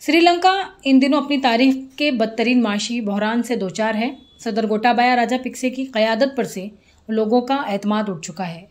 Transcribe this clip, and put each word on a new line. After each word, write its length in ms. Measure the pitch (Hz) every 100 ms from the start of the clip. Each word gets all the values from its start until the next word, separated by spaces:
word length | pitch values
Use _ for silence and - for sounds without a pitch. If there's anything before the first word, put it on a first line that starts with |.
श्रीलंका 720 | - 320 339 349 370 381 370 - 277
इन 120 | 269
दिनों 240 | 277 294
अपनी 160 | 269 285
तारीख 500 | 262 233 269 262 - -
के 120 | 294
बदतरीन 520 | 247 220 220 233 247
माशी 380 | 220 208 - 240
बहरान 420 | 208 202 214 233
से 140 | 233 233
दो 140 | 190
चार 260 | 180 220 214
है। 200 | 240 277 _ _
सदर 220 | 233 208 214
गोटाबाया 480 | 214 240 233 247
राजापिक्से 560 | 247 226 254 254 - 254
की 140 | 262
क़यादत 500 | 262 220 220 226 269 269
पर 80 |
से 260 | 202 196 196 - _ _ -
लोगों 300 | 220 220 247
का 240 | 247 277 285
एतमाद 400 | - 208 202 214
उठ 180 | 170 -
चुका 180 | 160
है। 240 | 180 165 180